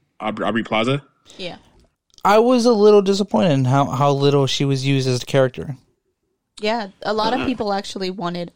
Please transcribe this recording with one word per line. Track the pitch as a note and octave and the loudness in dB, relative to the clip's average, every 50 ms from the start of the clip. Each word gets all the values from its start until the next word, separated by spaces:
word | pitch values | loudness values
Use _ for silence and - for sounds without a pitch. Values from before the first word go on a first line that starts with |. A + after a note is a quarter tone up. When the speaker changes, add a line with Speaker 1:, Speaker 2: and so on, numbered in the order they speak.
| _ _ _ - | _ _ _ -10
Speaker 1:
Aub-, | G#2+ A2 G#2+ A2 F2 | -8 -8 -6 -4 -4
Aubrey | G2+ G#2+ A2+ - | -4 -2 -4 -4
Plaza. | - A2+ A2 A2+ B2+ C#3 C#3+ - _ _ _ _ _ - | -2 -2 -2 -2 -2 -4 -4 -6 _ _ _ _ _ -16
Speaker 2:
Yeah. | - F#3 E3 F3 - _ _ _ _ _ _ _ _ _ _ _ - - | -14 -14 -14 -14 -16 _ _ _ _ _ _ _ _ _ _ _ -4 0
Speaker 3:
I | F#3 G#3 A3 | 2 4 4
was | A#3 B3 B3+ A#3+ A3+ | 4 4 2 2 2
a | B3 A#3 | 2 2
little | G3+ G#3 G#3+ G#3 G#3 | 4 6 6 6 6
disappointed | G3 G3 G3 F#3+ G3+ - - A3 G3+ F3 C#3 | 4 2 0 0 -2 -2 0 0 2 2 2
in | C3+ B2+ | 2 2
how, | B2 C3+ C#3 C#3+ | 2 2 2 2
how | - B2+ B2+ C#3+ C#3+ | 0 0 0 0 2
little | C#3 C#3 C#3 C#3+ C#3+ C#3+ C3+ | 2 2 2 2 4 2 0
she | B2+ - - C#3+ | 0 0 -2 0
was | C#3 C#3 C3 C3+ | 0 -2 -2 0
used | C#3 C#3 C3+ C3 | 0 0 0 0
as | C3 B2 A#2+ - | -2 -2 -4 -4
a | |
character. | - - C3+ C3 B2 - - D#3+ D#3+ B2+ - _ _ _ _ _ _ _ _ _ _ _ _ _ _ _ - | 0 2 2 2 2 0 -8 -12 -12 -12 -14 _ _ _ _ _ _ _ _ _ _ _ _ _ _ _ -6
Speaker 2:
Yeah, | G#3+ G#3+ A3+ A#3 G3+ F#3+ - _ | -4 -4 -2 -4 -6 -10 -14 _
a | - G3+ G#3+ | -6 -4 -2
lot | G#3+ G#3+ A3+ B3 | -2 -2 -2 -2
of | C4 | -2
Speaker 1:
Uh-uh. | B3+ | -2
Speaker 2:
people | C4 A#3+ - A3 G3+ | -4 -4 -4 -4 -4
actually | G3 G3 G3+ - - G3+ F#3+ F#3 | -4 -4 -6 -8 -8 -8 -6 -6
wanted, | F#3 A3 F3 F3 F3 F3 F3 E3+ _ | -6 -6 -6 -6 -6 -6 -10 -10 _